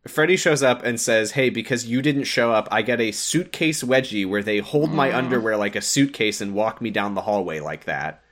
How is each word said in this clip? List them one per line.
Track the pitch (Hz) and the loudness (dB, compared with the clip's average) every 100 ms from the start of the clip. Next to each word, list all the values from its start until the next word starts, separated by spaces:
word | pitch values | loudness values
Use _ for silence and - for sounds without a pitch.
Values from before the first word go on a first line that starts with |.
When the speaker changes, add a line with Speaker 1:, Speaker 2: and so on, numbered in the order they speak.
| - | -6
Speaker 1:
Freddy | - 160 185 | 0 2 4
shows | 175 147 | 4 4
up | 135 120 120 | 4 2 -2
and | 117 | -2
says, | - 113 107 | 2 2 2
"Hey, | 139 131 | 2 0
because | 110 110 123 117 | 0 -2 -4 0
you | 123 | 0
didn't | 143 139 123 | 2 0 0
show | - 117 | 0 4
up, | 110 - | 2 2
I | 110 | -2
get | 110 120 | 0 0
a | 113 | 0
suitcase | 101 - 160 185 - 160 151 | -2 -2 -2 -2 -2 -2 0
wedgie | 123 131 127 104 95 | 2 2 2 -2 0
where | 104 | -2
they | 104 104 | 0 -2
hold | 101 151 156 | 0 0 0
my | 156 135 | 0 0
Speaker 2:
Mm. | 123 | 0
Speaker 1:
underwear | 127 127 110 107 | 0 0 0 0
like | 104 104 | 0 -2
a | |
suitcase | - - 139 - 107 101 | -2 2 0 2 -2 0
and | 101 | -4
walk | 98 107 - | -2 -2 -2
me | 117 | -4
down | 104 101 98 | -2 -2 -2
the | |
hallway | 107 104 90 78 | 0 0 -2 -4
like | 76 78 - | -6 -8 -6
that." | 71 76 - _ | -6 -6 -10 _